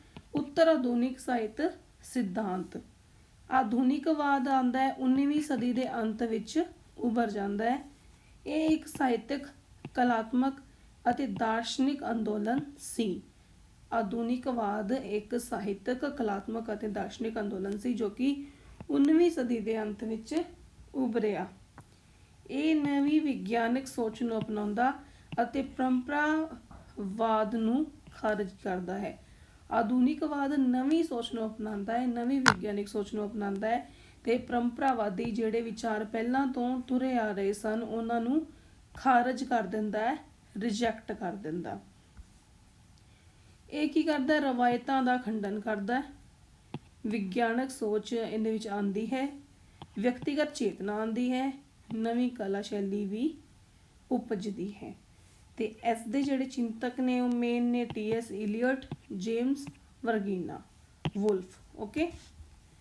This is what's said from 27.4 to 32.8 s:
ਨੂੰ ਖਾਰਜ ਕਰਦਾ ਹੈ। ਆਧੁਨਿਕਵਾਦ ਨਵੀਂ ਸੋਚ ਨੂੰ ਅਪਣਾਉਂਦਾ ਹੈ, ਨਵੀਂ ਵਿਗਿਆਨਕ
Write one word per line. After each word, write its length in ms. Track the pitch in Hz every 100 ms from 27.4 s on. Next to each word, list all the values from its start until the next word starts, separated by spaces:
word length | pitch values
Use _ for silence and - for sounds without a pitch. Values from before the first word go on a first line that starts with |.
| 214 233
ਨੂੰ 360 | 220 254 311 - -
ਖਾਰਜ 380 | - 220 208 196 -
ਕਰਦਾ 340 | 196 185 175 196
ਹੈ। 220 | 208 - - - - - -
ਆਧੁਨਿਕਵਾਦ 800 | 226 233 254 247 302 311 285 277
ਨਵੀਂ 500 | 285 254 247 269 320
ਸੋਚ 300 | 320 240 233
ਨੂੰ 140 | 226 220
ਅਪਣਾਉਂਦਾ 520 | 220 214 202 202 233
ਹੈ, 80 | 254
ਨਵੀਂ 340 | 233 240 277
ਵਿਗਿਆਨਕ 460 | 254 185 202 202